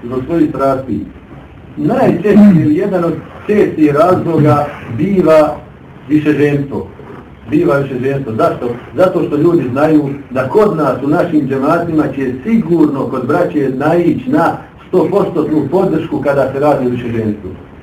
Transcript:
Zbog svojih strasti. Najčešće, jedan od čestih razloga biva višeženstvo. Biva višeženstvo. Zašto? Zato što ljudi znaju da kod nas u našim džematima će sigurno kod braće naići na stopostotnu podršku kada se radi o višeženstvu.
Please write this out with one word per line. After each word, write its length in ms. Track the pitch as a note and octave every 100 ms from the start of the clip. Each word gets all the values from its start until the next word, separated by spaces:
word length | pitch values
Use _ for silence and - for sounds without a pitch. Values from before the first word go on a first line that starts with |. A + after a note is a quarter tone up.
Zbog 180 | A#2+ B2 B2+
svojih 240 | E3+ D3+
strasti. 500 | - C3+ C3+ B2+ G2+ F2+ - - - - - - -
Najčešće, 840 | D3+ C4 A3+ F3 G3+ G3+ G#3 E3 C#3+
jedan 360 | D#3 G3+ F#3
od 100 | E3+ D3+ - - -
čestih 480 | G#3 E3+ - D3+
razloga 720 | C#3+ F3 F3+ E3 D#3 D3 D3 D3 - - A2+
biva 580 | F#3 F#3 D#3 D#3 D3+ - - - - - B2+
višeženstvo. 760 | D3+ D3+ C#3 D3 C#3+ C#3 G#2+ F#2 - - - - - -
Biva 260 | D#3 D3+ C#3
višeženstvo. 560 | C3+ B2 C3 C#3 A2+
Zašto? 420 | A2 E3 - A#2+ A#2+ - A#2
Zato 260 | F#3 E3+ -
što 100 | D3
ljudi 280 | E3+ D3 B2
znaju 360 | C3+ D#3 D#3 C#3 - -
da 180 | B2+ C3
kod 280 | G#3 G#3 D#3+
nas 260 | C#3 A#2
u 60 | C#3+
našim 400 | F3 F3 D3+ C3
džematima 560 | C3+ C#3 E3+ E3+ D#3 C#3 C3+
će 160 | B2+ A#2+
sigurno 600 | A3 A3+ D#3+ E3+ D3+ C#3 -
kod 160 | C3 A#2+
braće 440 | E3 F3 D3+ C3 C3
naići 540 | D3+ F3 E3 - -
na 260 | D3+ E3 - - - -
stopostotnu 800 | F#3 D3+ G3 - D#3 D3 D3+ -
podršku 500 | - - D#3 - D3
kada 320 | C#3+ C3+ B2+
se 80 | C3+
radi 260 | D3 C3+ B2
o 40 |
višeženstvu. 800 | A#2+ A#2+ A2+ G#2+ G#2 F#2 - - -